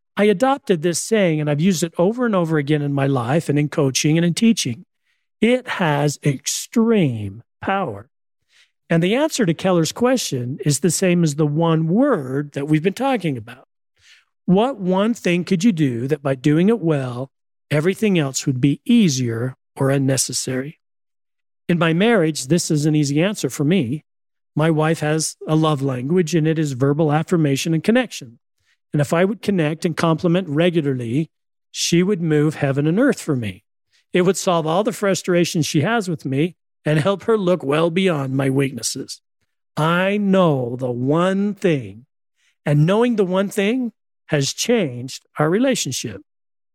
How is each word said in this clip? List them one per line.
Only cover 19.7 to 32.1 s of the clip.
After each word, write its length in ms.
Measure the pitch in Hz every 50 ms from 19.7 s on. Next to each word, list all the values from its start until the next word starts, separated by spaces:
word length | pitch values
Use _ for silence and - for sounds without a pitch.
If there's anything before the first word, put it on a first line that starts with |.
| _
or 140 | - 135 135
unnecessary? 880 | 139 143 135 131 131 127 - - 127 - - 131 131 127 135 151 - _ _ _ _ _ _ _ _ _ _ _ _ _ _ _ _ _ _
In 120 | - 175 156
my 140 | 170 165 160
marriage, 540 | 170 208 240 233 196 160 160 151 - 131
this 220 | 131 170 180 - -
is 160 | 160 147 147
an 100 | 160 151
easy 280 | 151 147 135 143 151 175
answer 260 | 208 208 - - 131
for 140 | - - 143
me. 420 | 147 190 196 127 110 143 151 - _ _ _ _ _ _ _ _ _ _
My 140 | 151 156 165
wife 300 | 160 151 156 160 165 -
has 360 | 151 151 156 160 147 - - - -
a 80 | 156 156
love 260 | 156 156 156 151 131
language, 540 | 139 139 127 127 123 143 175 185 170 151 175
and 120 | 160 147
it 100 | 160 160
is 160 | 160 156 143 131
verbal 380 | 120 139 139 143 156 165 147
affirmation 600 | 147 156 156 - 185 165 151 139 139 131 - 170 160
and 100 | 156 -
connection. 560 | 214 226 254 240 - - - 139 113 117 _ _ _ _ _ _ _ _ _ _ _ -
And 80 | 147
if 100 | 139 -
I 140 | 175 170 185
would 160 | 190 233 -
connect 420 | - 208 202 175 151 147 165 - -
and 140 | 175 151
compliment 500 | - 175 165 160 151 - 175 165 190 190
regularly, 840 | 156 139 151 170 180 165 170 139 143 131 123 120 113 120 151 160 - _ _ _ _ _ _ _ _
she 320 | - - - - 170 170 180
would 180 | 196